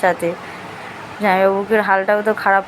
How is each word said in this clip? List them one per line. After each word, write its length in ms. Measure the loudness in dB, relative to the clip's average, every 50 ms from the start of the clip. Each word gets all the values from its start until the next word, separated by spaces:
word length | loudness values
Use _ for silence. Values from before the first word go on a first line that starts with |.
সাথে। 320 | 0 0 0 0 -2 -4 -4 -6 -10 -14 -14 -14 -16 -16 -16 -14 -14 -16 -16 -16 -16 -16 -6 -2
জামাইবাবুকে 580 | 0 2 4 4 4 2 2 0 0 0 0 2
হালটাও 420 | 2 2 2 2 2 2 0 2
তো 120 | 2 0 -2
খারাপ 300 | 0 2 2 2 2 2